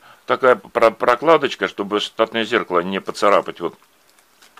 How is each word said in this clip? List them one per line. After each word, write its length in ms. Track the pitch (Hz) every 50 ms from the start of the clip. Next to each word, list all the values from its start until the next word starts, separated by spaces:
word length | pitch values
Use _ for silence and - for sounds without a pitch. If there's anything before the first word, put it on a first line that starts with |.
| _ - - _ _
такая 280 | - 127 123 - 127 123
про-, 360 | 101 - - - 120 113 113
прокладочка, 760 | 107 - - 120 120 - 139 160 165 156 139 120 - - 98
чтобы 320 | 95 - - 101 95 104 104
штатное 460 | - - _ - 113 110 - 113 110
зеркало 360 | 101 120 104 87 - 90 87
не 200 | 87 95 98 95
поцарапать. 600 | - - 90 - 107 101 101 87 78 - 80 -
Вот. 180 | 87 78 - _ _ _ _ _ _ _ _ _ _ _ _ _ _ _ _